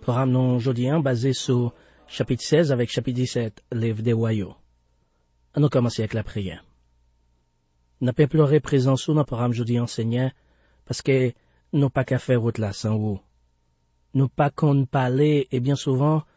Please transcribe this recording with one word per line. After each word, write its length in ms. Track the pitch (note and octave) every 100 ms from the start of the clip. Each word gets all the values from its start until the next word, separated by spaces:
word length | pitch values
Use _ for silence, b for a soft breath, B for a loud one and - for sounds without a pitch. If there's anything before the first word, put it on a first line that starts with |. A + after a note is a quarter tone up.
Pwogram 300 | - A#2+ C3
nou 220 | B2+ B2+ B2
jodi 300 | A#2 A#2+ B2+
a 60 | D#3
baze 320 | C#3 B2 C3 B2+
sou 300 | - B2 A#2+ - b b b
chapit 300 | - A#2 B2+
sèz 300 | - D#3 E3
avèk 160 | B2+ A#2+
chapit 240 | - A#2+
disèt, 460 | B2 B2+ - A2+ - _
liv 300 | A#2+ A2+ A2
de 80 | A2+
Wayo. 460 | A2+ A2+ A2 F#2+ - _ _ _ _ _ _ _ _ _
An 80 | -
nou 80 | C#3+
kòmanse 320 | C3+ A#2+ -
avèk 140 | G#2+ A2+
la 60 | G#2
priyè. 300 | - F#2+ E2+ _ _ _ _ _ _ _ _ _ _ _ _ _ _
N 80 | B2+
ap 120 | A#2+
enplore 340 | D3 D#3 D3 D3+
prezans 460 | - C#3+ C3 C3+ -
ou 80 |
nan 140 | D#3 C#3+
pwogram 260 | A#2 B2
jodi 240 | A#2 A#2 A#2+
a, 60 | A#2+
Senyè, 460 | - A2+ A#2+ C3 - _ _ _ _
paske 540 | _ - - C3 B2+ - _ _ _ D#3
nou 160 | C#3
pa 80 | -
ka 160 | C3 B2+
fè 220 | - B2+
wout 160 | A2+ A2+
la 140 | G#2+
san 240 | G2 A2 G#2+
ou. 220 | G#2+ G2 _ _ _ _ _ _ _ _ _ C3
Nou 80 | C3+
pa 240 | - D3
konn 320 | - D#3 C#3 C3+
pale, 560 | C#3+ B2+ C3 D3+ D3 C3+
e 160 | B2+
byen 160 | B2 C#3
souvan, 480 | - C3 D3 D#3 D3+